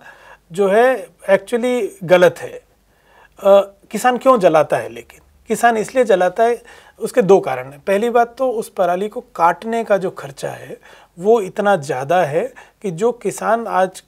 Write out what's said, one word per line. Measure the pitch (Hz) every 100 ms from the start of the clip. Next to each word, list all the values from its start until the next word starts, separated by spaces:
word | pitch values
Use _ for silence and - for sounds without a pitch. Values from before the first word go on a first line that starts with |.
| - - - - _
जो | 175 196
है | 208 247 240 185 _ -
actually | 196 - 233 247 247 196 -
गलत | 165 180 175 170
है। | - - _ _ _ _ _ _ _ _
अ, | 196 196 196 _ _
किसान | 208 254 240
क्यों | 262 254
जलाता | 180 156 143 143
है | 113
लेकिन? | 117 - _ _ _ -
किसान | 220 233 220
इसलिए | 196 262
जलाता | 226 185 180 180
है, | 226 233 - - _ _
उसके | 214 262
दो | 185 190
कारण | 139 127 131
हैं। | 143 202
पहली | 196 233
बात | 233 233 240
तो | 262
उस | 226 -
पराली | - 175 180 208
को | 240 - -
काटने | 165 175 226 226
का | 220 196
जो | 180
खर्चा | - - 143 -
है | - - 226 _ - _ -
वो | 196 233
इतना | 185 - 202 190
ज़्यादा | 139 131 139 180
है | 151 160 170 - - _
कि | 202
जो | 165 226
किसान | 233 190 185 190 226 220
आज | 180 190 185